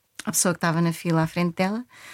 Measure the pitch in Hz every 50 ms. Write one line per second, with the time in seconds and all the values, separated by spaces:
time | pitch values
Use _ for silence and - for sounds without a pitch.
0 | _ _ _ - - - - - - 190 170 - - 170 156 165 170 165 165 -
1 | - 175 165 160 160 156 - 175 175 175 165 - 185 190 208 226 247 - - -
2 | - -